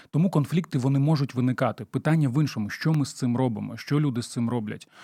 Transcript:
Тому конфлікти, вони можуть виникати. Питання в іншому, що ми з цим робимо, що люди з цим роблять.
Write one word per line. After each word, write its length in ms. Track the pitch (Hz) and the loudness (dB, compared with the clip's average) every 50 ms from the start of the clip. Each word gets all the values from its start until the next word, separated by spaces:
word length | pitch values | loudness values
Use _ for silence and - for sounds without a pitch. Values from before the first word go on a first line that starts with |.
| - - | -14 -4
Тому 180 | - 147 175 196 | 0 2 2 4
конфлікти, 480 | - 160 139 - 147 170 160 - - 139 | 2 2 0 2 0 -2 -2 0 -2 0
вони 220 | 120 135 139 139 | 0 2 2 4
можуть 360 | 139 151 160 135 143 127 - | 4 4 4 2 0 -2 0
виникати. 500 | 123 123 127 123 - 135 117 107 - 107 | 0 0 0 2 2 0 -2 -2 -4 -10
Питання 440 | - - 135 - 156 156 165 147 131 | -6 -6 -2 0 2 2 2 2 2
в 120 | 117 151 | 2 2
іншому, 280 | 160 135 - 117 104 98 | 0 0 0 -4 -6 -6
що 240 | - - - 156 160 | -6 -2 0 0 2
ми 120 | 151 139 | 2 0
з 80 | - - | -2 -4
цим 240 | - 135 123 120 120 | -4 -2 0 0 2
робимо, 400 | 131 123 110 104 104 101 110 110 | 0 0 0 -2 -6 -8 -10 -10
що 220 | - - 143 151 | -6 -2 0 0
люди 220 | 151 143 120 120 | 0 0 0 -2
з 100 | 113 - | -6 -6
цим 180 | - 123 117 117 | -4 -4 -2 -2
роблять. 380 | 120 120 107 104 107 101 - _ _ - | -2 -2 -4 -4 -8 -10 -12 _ _ -20